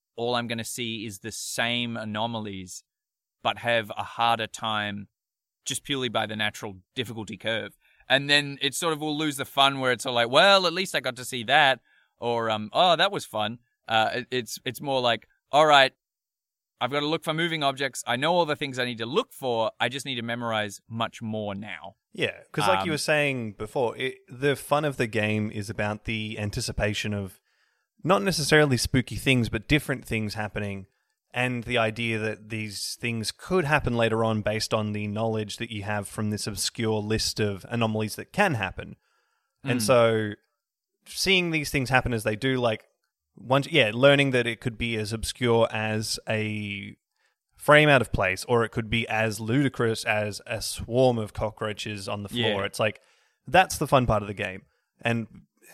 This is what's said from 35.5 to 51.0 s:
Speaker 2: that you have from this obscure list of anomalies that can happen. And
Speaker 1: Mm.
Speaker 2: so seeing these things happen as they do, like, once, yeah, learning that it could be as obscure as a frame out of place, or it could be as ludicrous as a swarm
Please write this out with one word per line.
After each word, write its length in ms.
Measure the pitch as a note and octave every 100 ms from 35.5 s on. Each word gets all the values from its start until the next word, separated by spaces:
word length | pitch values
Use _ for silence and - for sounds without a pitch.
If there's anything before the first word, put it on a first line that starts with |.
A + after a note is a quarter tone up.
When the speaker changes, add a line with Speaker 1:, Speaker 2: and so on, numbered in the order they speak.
| -
Speaker 2:
that 140 | A#2
you 120 | G#2+
have 220 | G2+ G#2 G2
from 220 | - G#2+
this 160 | G#2 A#2
obscure 540 | F#2+ - - A2 A2
list 380 | G#2 A2 - -
of 260 | G#2+ F#2+ -
anomalies 480 | A#2 A2 A2 G#2+ -
that 160 | -
can 220 | - G3+ A#2
happen. 420 | F#2+ - - - _ _ _ _ _ _
And 160 | C3+ B2+
Speaker 1:
Mm. 40 |
Speaker 2:
so 500 | G#2 B2 A#2 A2 G#2+ G2+ _ _ _ _ _ _ -
seeing 460 | - - F#3+ F3
these 180 | D#3+ C#3+
things 180 | D3 A#2+
happen 240 | C3 B2+
as 100 | A#2
they 120 | A2 G#2+
do, 220 | C3 B2+
like, 240 | A#2+ A2 _ _ _ _ _ -
once, 320 | A#2 C3+ D3+
yeah, 180 | D#3 A2
learning 380 | A#2 C#3 C#3+ C#3
that 140 | B2+ A#2+
it 140 | A2+
could 160 | B2+ A2
be 180 | A#2 A2
as 140 | G#2
obscure 540 | A2 - - B2 A#2 A2+
as 480 | A2+ A2 A2 G#2+ - -
a 640 | A2 G#2+ G#2+ G#2 G2+ G2+ - _ _ _ _ _ -
frame 340 | - D3+ D3+
out 120 | C3+
of 100 | A2+
place, 320 | - F#2+ F#2+ -
or 180 | A#2+ A2+
it 40 |
could 200 | - A2
be 180 | A2+ A2+
as 320 | A2 A2 G#2+
ludicrous 640 | A2 C3 C3+ - A#2 A2
as 380 | A#2 G#2+ G#2+ G2 -
a 160 | A2
swarm 560 | - - - A#2+